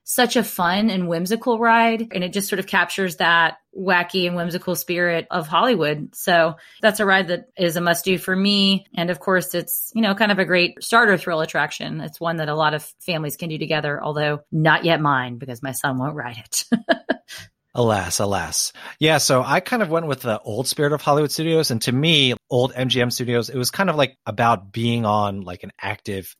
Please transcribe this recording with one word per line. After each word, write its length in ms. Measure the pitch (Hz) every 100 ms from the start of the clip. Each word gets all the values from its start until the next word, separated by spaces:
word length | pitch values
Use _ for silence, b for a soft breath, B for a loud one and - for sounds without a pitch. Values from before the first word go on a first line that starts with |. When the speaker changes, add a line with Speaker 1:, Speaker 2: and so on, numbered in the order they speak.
Speaker 1:
such 320 | - - 233 240
a 60 |
fun 440 | - - 175 190 220
and 180 | 185 175
whimsical 520 | 165 180 226 247 226
ride. 420 | 233 233 226 226 226
And 120 | 185
it 80 | 180
just 160 | 202 196
sort 120 | 185
of 60 | 185
captures 500 | 190 175 - 185 160
that 420 | 170 170 165 - _ -
wacky 480 | 185 180 175 190 175
and 100 | 175
whimsical 380 | 170 180 -
spirit 520 | 165 - 175 175 165 -
of 160 | 180 156
Hollywood. 680 | 175 240 202 147 151 -
So 400 | - - 175 165 160 B B
that's 180 | 220 208
a 60 |
ride 240 | 196 190 180
that 220 | 175 - -
is 180 | 175 170
a 60 |
must 240 | 175 170 190
do 100 | 180
for 180 | -
me. 520 | 185 202 202 196 190 -
And 160 | 180 175
of 100 | 175
course, 340 | - 185 175
it's, 380 | 175 170 - -
you 60 | 226
know, 140 | 214
kind 180 | 196 214
of 60 | 190
a 80 | 170
great 360 | 180 175 -
starter 360 | - 233 220 185
thrill 240 | 180 160
attraction. 580 | 156 160 151 - 156 156
It's 180 | 151 -
one 200 | 165 165
that 100 | 151
a 60 |
lot 180 | 151 151
of 180 | 151 - -
families 360 | - 160 151 -
can 140 | 170
do 80 | 156
together, 440 | 156 151 147 143
although 380 | 147 151 151 147 -
not 360 | 160 156 151 170
yet 120 | 156
mine 380 | 147 135 123 120
because 260 | 127 117
my 100 | 139
son 260 | 127 147 131
won't 180 | 139 151
ride 220 | 120 117
it. 260 | - - -
<laughs> 260 | 233 - - - - - B B _ _
Speaker 2:
Alas, 440 | 123 117 104 95 -
alas. 540 | 101 95 82 - - B B B
Yeah, 200 | 151 147
so 220 | - 131
I 160 | 127 160
kind 220 | - 247
of 80 | 175
went 180 | 165 160
with 140 | 131
the 180 | 123 107
old 260 | - 107 127
spirit 260 | - 143
of 80 | 147
Hollywood 300 | 156 143 147
Studios. 400 | - 160 160 151
And 100 | 117
to 100 | -
me, 420 | 127 160 151 131 113 _
old 220 | 123 131
M 140 | 127 127
G 120 | 127
M 100 | 120
Studios, 400 | - 120 120 113
it 80 | 131
was 120 | 123
kind 180 | - 190
of, 60 |
like, 220 | 151 131 - -
about 460 | 104 117 107 98
being 320 | 117 117 117
on, 380 | 107 104 104 98
like, 200 | 90 90
an 80 | 95 -
active 540 | 98 101 - 98 92